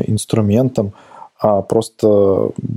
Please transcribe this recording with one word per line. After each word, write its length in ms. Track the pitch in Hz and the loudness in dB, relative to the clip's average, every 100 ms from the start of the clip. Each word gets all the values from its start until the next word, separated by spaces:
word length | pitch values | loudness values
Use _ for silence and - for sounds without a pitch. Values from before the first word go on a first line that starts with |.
| - | -2
инструментом, 840 | 107 - 113 104 110 131 123 101 - - - - - | -4 -2 0 2 2 0 -2 -6 -8 -20 -20 -20 -4
а 240 | 107 101 | 0 0
просто 880 | - 113 - - 110 101 98 95 55 - - | 0 -2 -4 0 2 4 4 2 -2 -6 -8